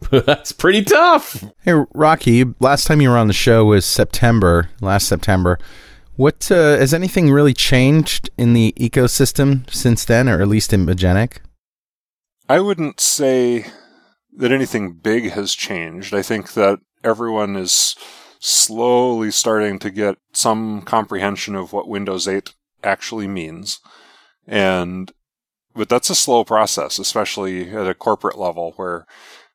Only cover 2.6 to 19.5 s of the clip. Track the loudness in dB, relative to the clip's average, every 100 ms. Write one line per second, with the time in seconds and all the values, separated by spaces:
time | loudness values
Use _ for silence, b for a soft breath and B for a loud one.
2.6 | 2 2 2 4 4 4 2 2 4 6
3.6 | 6 4 2 0 -2 2 2 4 4 2
4.6 | 0 -4 -2 -2 0 -2 0 0 2 -2
5.6 | B B B B B 0 0 0 2 4
6.6 | 4 4 2 0 -2 2 4 4 4 2
7.6 | 2 2 4 4 2 -4 -6 -2 2 4
8.6 | 2 0 -2 2 2 2 0 2 0 0
9.6 | -4 -4 0 0 2 2 2 0 0 0
10.6 | 0 0 0 0 2 2 0 -6 -20 _
11.6 | _ _ _ _ _ _ _ _ 0 0
12.6 | 0 -2 -6 -4 -4 0 0 2 2 -2
13.6 | -6 B B B B B _ -4 0 0
14.6 | -2 -4 -6 -6 -2 -2 -2 -6 -6 -8
15.6 | -8 -8 -10 -12 -6 -6 -4 -6 -6 0
16.6 | 2 2 _ _ -4 -2 -4 -4 -4 -6
17.6 | -2 -2 -2 -6 B B B B -4 -2
18.6 | -2 -2 0 2 2 -2 -4 -2 0